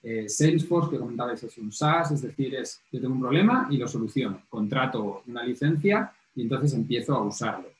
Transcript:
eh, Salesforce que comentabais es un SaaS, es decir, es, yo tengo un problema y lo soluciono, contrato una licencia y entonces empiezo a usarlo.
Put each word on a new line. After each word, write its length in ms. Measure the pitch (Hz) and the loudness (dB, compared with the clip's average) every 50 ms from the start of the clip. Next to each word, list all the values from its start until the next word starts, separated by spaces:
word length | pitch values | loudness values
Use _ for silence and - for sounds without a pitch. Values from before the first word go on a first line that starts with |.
| - | -8
eh, 260 | 113 113 113 107 104 | -6 -6 -6 -4 -4
Salesforce 640 | - - 151 156 170 165 165 - 175 170 156 - | 0 4 4 4 4 4 2 2 2 2 2 0
que 80 | 147 123 | -2 -4
comentabais 440 | 117 120 120 117 123 123 117 117 - | -4 -6 -6 -6 -4 -4 -6 -8 -10
es 160 | 113 - - | -14 -14 -10
un 140 | 110 107 107 | -10 -10 -4
SaaS, 400 | - 151 151 160 170 165 147 147 | 0 2 2 2 2 2 0 -2
es 100 | 143 123 | -2 -2
decir, 320 | 113 - - 139 131 139 | -6 -4 -4 -4 -2 -2
es, 260 | 131 113 - - - _ _ - | -6 -6 -8 -12 -16 _ _ -8
yo 80 | 127 | -6
tengo 140 | 127 127 131 | -4 -2 -2
un 60 | 127 | -2
problema 460 | 127 123 139 165 196 226 254 254 - - | 0 2 4 6 6 6 6 4 2 2
y 60 | 143 | 0
lo 120 | 127 120 113 | 0 0 -2
soluciono, 540 | - 113 113 107 - 135 123 107 95 - _ _ | -4 -4 -4 -2 -2 -2 -2 -2 -4 -8 _ _
contrato 760 | - 110 107 104 113 131 131 127 127 117 107 101 98 - - | -4 -4 -2 0 2 0 0 0 0 -2 -4 -4 -6 -8 -12
una 160 | 123 120 120 120 | -12 -10 -6 -4
licencia 720 | 123 120 - 143 147 165 147 147 202 202 220 - - - _ _ _ _ | -4 -2 2 2 2 2 4 4 4 4 4 2 -2 -8 _ _ _ _
y 60 | 135 117 | -6 -2
entonces 320 | 113 135 127 147 147 131 | -2 0 2 2 2 2
empiezo 420 | 117 110 104 117 117 - - 143 | 2 0 0 0 -2 0 0 0
a 80 | 120 104 | 0 0
usarlo. 420 | 104 104 - 117 110 101 - - - _ _ | -2 -4 -2 -4 -4 -4 -6 -10 -16 _ _